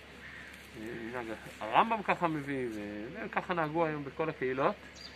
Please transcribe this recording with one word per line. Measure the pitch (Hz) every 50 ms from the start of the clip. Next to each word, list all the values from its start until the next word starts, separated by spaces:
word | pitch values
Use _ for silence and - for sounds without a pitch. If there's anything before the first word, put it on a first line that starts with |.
| - - - - - - - - - - - - - - - 113
אה, | 107 113 120 117 117 113
מנהג, | 123 127 117 113 110 104 - - - -
הרמב״ם | 107 110 117 147 202 226 233 220 185
ככה | - 185 - 180 165
מביא, | 156 151 139 139 139 135 127 117 107
ו-, | 107 101 101 104 104 104 123 165 214 -
וככה | - - 196 - - 185
נהגו | 170 160 147 151 165 170
היום | 156 156 147 143
בכל | 135 127 - 160 156
הקהילות. | 156 - 135 127 131 131 139 180 214 - - - - - - - -